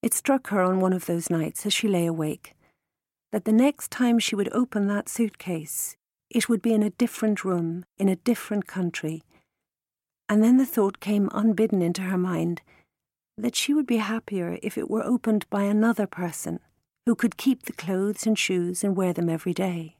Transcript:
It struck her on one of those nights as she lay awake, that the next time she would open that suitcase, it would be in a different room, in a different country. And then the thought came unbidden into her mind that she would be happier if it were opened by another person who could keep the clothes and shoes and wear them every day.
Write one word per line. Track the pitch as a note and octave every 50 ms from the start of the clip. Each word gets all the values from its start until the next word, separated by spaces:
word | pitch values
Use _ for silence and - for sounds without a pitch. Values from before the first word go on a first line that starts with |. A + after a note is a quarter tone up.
It | - A#3 -
struck | - - - C4+ C4+ C4 -
her | G#3 G3+ F#3
on | F3+ F#3 F#3+
one | F#3 F#3 F#3
of | F3+ -
those | - E3+ E3+ E3+ -
nights | F3 E3 D#3 D#3 - - -
as | G3+ G3
she | - - G#3+
lay | G3 F3 E3+ E3+
awake, | E3 D#3+ D#3 D3+ D3+ - _ - _ _ _ _ _ _ _ _ _ _ _ _ _ _ _ _
that | - G#3+ -
the | A3
next | A3 A3 B3+ C#4+ C#4+ _ - -
time | - - B3+ A#3+ A#3 A#3
she | A3 - -
would | G3+ G3+ -
open | - A#3 B3+ B3 - G#3+ G3+ G3+
that | G#3 G3+ - -
suitcase, | - - A#3 G#3+ - _ - F#3+ F3+ D#3+ D#3 D#3 - - - - - _ _ _ _ _ _ _
it | - A#3+ - -
would | A#3 G#3+
be | - A#3 A3+
in | G#3+
a | G#3 G#3
different | - _ B3 A#3 - - - G#3+ G#3 G3 -
room, | F#3+ F#3 F3 E3+ E3 E3 F3 F3+ _ _ _
in | G3 F#3+
a | F#3+
different | F3 _ - A#3+ - - - G#3 G#3 F#3
country. | - - F#3+ F#3 F3 E3+ - - D#3 D#3+ D#3+ _ _ _ _ _ _ _ _ _ _ _ _ _ _ _ _ _ _ _ _ _ -
And | G#3+ G#3 G#3+
then | A3+ B3 C4
the | C4+
thought | B3+ - - G3+ G3 G3+ -
came | - G3 G#3 G#3 G3+ - -
unbidden | - G#3 A3+ G#3+ E3+ A3 A3 G#3+ F#3+ F3
into | E3+ F3 F#3
her | F#3+ F3+ F#3+ F3+
mind | F3+ F#3 F3 E3 E3 E3+ F3 - _ _ _ _ _ _ _ _ _ _ _ _ _ _ _ -
that | G#3+ A#3+ -
she | - - - D4
would | D4+ D4
be | B3 A#3+ A3
happier | G#3+ G3+ A3 A3+ - - G#3 F#3+ F3 E3+ F3 - -
if | G#3+ - -
it | - -
were | - A3 -
opened | - B3 A#3+ _ A3+ A3 G#3 - _
by | - G3+ G3+
another | G3+ G#3 G#3 G#3+ A3+ A#3 - G#3 F#3+
person | - - F3+ E3+ D#3 - - E3 E3+ F3+ _ _ _ _ _ _ _ _ _
who | - A#3
could | - - A3+ - -
keep | - C4+ B3+ B3 -
the | - -
clothes | - - E3 G3 F#3 F#3+ G#3 G#3 - -
and | A3 A3 G3
shoes | - - F#3+ F3+ F3 F3 F3+ - -
and | G3+ F#3+
wear | F3 F#3+ F3+ F3
them | F3 E3+ E3+
every | E3 D#3+ - F3+ F3
day. | - F#3+ F#3+ F3 E3+ D#3+ D#3+ _ _